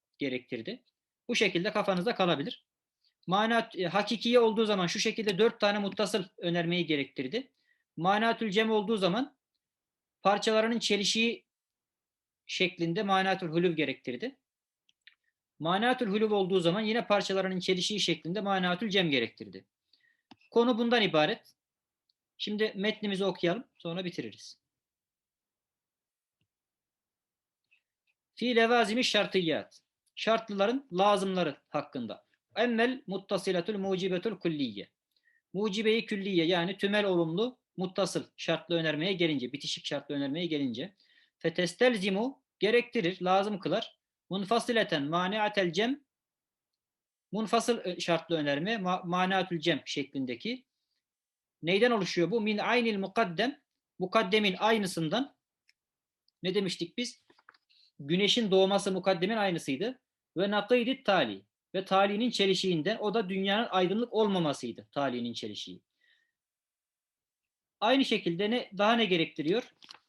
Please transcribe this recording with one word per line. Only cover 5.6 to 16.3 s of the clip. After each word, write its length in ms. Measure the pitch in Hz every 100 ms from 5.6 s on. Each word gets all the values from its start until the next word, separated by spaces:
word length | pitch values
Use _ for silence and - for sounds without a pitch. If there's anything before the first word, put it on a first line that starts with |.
| 202 208
muttasıl 440 | 196 185 196 214 190 -
önermeyi 480 | 175 175 170 175 160
gerektirdi. 680 | 151 135 - 131 226 269 _ _ _ _ -
Manatül 540 | 170 208 226 - 220
cem 200 | 190 220
olduğu 260 | 214 202 220
zaman 400 | 185 208 277 _ _ _ _ _ _ _ _ _
parçalarının 580 | 190 202 226 220 226 233
çelişiği 640 | - 202 196 220 233 214 _ _ _ _ _ _ _ _ _ _ -
şeklinde 580 | - 180 180 170 170
manatül 440 | 202 190 190 185 170
hulû 280 | 165 180 156
gerektirdi. 600 | 139 131 - 123 247 - _ _ _ _ _ _ - _ _ _ _ -
Manatül 480 | 151 190 240 254 226
hulû 260 | 208 220